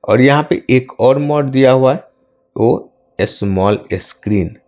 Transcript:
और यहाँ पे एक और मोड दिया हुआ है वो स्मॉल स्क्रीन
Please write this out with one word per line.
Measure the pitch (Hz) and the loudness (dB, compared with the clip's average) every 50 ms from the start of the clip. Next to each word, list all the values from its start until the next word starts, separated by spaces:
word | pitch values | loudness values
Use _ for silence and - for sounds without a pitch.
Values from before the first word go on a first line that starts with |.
| - | -2
और | - 107 117 | 0 2 4
यहाँ | 127 139 143 147 147 - | 4 4 4 2 0 -2
पे | - - - - | -4 -6 -2 0
एक | 123 131 127 - - - | 0 0 0 -4 -6 0
और | - 127 135 143 | 0 2 2 0
मोड | 147 147 147 147 143 135 | -2 -2 -2 -2 -2 -2
दिया | 131 131 135 127 | 0 2 4 4
हुआ | 131 131 131 127 | 4 4 2 0
है | 143 196 - _ _ _ _ _ _ _ _ _ _ | 0 -2 -8 _ _ _ _ _ _ _ _ _ _
वो | - 110 120 156 196 - - _ _ _ _ _ - | -2 0 0 0 -2 -6 -16 _ _ _ _ _ -6
स्मॉल | 98 - - - 101 101 95 95 95 101 104 98 - - 95 | -6 -6 -4 -8 -6 -4 -2 0 0 0 0 -2 -4 -8 -10
स्क्रीन | 82 - - - _ _ 104 104 95 87 - - _ _ | -10 -10 -14 -20 _ _ -2 -2 -2 -2 -4 -8 _ _